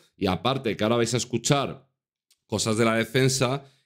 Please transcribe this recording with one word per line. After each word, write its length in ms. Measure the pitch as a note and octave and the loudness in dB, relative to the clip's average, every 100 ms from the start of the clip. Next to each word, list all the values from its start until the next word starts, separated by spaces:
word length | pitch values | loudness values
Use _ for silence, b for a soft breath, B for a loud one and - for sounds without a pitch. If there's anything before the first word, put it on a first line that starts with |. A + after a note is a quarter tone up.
| B - | B -4
Y 120 | F#2+ | -2
aparte, 500 | F#2 A#2+ C3+ A#2 F#2 | 0 -2 -2 -2 -2
que 60 | |
ahora 140 | G#2+ A#2+ | 0 2
vais 160 | A2+ B2 | 2 -2
a 20 | |
escuchar 720 | - A#2 - C#3+ A#2 - _ _ _ _ _ _ - | -2 -4 0 0 0 -8 _ _ _ _ _ _ -6
cosas 320 | G#2 A2+ A2 | -4 0 2
de 80 | A#2 | 2
la 100 | A2+ | 2
defensa, 680 | A2+ C3 C3 C3 B2 C#3 b b | 0 2 2 2 0 -2 b b